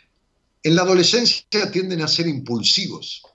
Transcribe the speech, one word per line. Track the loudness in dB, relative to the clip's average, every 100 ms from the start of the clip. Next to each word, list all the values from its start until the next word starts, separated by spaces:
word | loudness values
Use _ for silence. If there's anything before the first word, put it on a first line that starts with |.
| _ _ _ _ _ _
en | 2
la | 2
adolescencia | 4 4 4 2 2 -2 -2 -4 -2
tienden | -2 -2 -2
a | -2
ser | -2 -2
impulsivos, | -4 -4 -2 0 -2 -2 -10 -12 -16 _